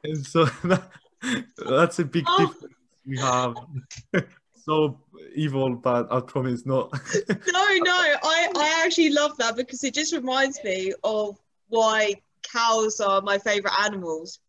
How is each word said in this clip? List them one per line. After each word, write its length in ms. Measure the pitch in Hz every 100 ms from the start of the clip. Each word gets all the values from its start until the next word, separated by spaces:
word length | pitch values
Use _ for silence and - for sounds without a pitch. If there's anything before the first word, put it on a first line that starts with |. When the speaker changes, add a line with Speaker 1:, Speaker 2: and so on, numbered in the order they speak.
Speaker 1:
And 200 | 151 156
so 200 | 135 165
<laughs> 200 | 156 -
that, 240 | 175 185 - - _ _ 254 233 - -
that's 400 | - 131 165 -
a 60 |
big 200 | 147 165 156
Speaker 2:
Oh. 180 | 370 -
Speaker 1:
difference 280 | - - _ _ _
we 140 | 135 131
have. 380 | 131 123 127 117 - 135 - - -
<laughs> 140 | 185 - _ _
So 460 | _ - 156 151 - _ - 156
evil, 400 | 143 156 135 131 123
but 300 | 127 120 117
I 80 | 123
promise 440 | 127 139 127 120 135
not. 240 | 131 -
<laughs> 0 |
Speaker 2:
No, 720 | 135 - - - 190 - 359 415 381 359
no, 40 | 359 330 294 311
I, 140 | 320 339 349
I 260 | 302 330
actually 260 | 339 330 311
love 260 | 285 294 294
that 180 | 233 226
because 260 | 254 254
it 100 | 269
just 180 | 285 311
reminds 500 | 320 254 254 269 269
me 300 | 208 185 190 -
of 320 | - 214 208 202 _ _ _
why 460 | 226 220 214 214 196 _ _
cows 580 | - 233 233 226 220 208
are 200 | 202 196
my 160 | 196 196
favourite 380 | 214 208 202 -
animals 580 | 208 202 170 160 175 -